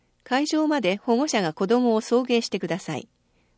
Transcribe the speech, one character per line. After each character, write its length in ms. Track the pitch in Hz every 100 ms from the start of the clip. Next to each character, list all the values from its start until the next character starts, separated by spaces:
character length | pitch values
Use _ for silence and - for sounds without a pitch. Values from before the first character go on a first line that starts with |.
| _ _
会 220 | - 254 294
場 200 | 311 311
ま 100 | 294
で 160 | 190 202
保 220 | - 233
護 100 | 302
者 140 | 233
が 100 | 170
子 160 | - 196
供 260 | 247 247 220
を 40 |
送 220 | - 240
迎 180 | 247 233
し 80 | -
て 100 | 196
く 120 | 170
だ 100 | 170
さ 160 | - 143
い。 140 | - _ _ _ _